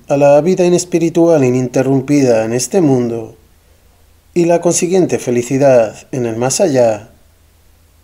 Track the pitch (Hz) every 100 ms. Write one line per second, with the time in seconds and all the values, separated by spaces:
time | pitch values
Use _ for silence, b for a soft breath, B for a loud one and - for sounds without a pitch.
0 | - 143 143 147 156 185 175 175 175 175
1 | 165 165 170 160 127 127 123 139 131 135
2 | 131 147 131 113 113 120 - 202 156 131
3 | 120 117 110 - _ _ _ _ _ _
4 | _ _ _ 175 170 170 170 165 170 190
5 | 151 117 - 123 120 135 139 127 107 -
6 | - 135 120 113 127 - 196 131 117 104
7 | - _ _ _ _ _ _ _ _ _